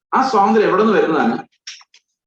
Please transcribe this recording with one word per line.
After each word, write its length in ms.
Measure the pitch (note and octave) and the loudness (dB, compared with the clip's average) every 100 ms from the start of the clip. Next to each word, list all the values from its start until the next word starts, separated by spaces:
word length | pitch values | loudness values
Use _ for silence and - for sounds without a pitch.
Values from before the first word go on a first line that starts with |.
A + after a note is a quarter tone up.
| - A#3+ | -6 -2
ആ 140 | C4 | 0
സ്വാതന്ത്ര്യം 380 | G#3 G3+ A3 F3 | 0 2 2 2
എവിടെ 160 | G#3+ | 0
നിന്ന് 140 | A3 F3+ | 0 0
വരുന്നതാണ്? 460 | E3 D3+ A#2 - - _ - - _ _ _ _ | 0 0 -2 -4 -10 _ -20 -20 _ _ _ _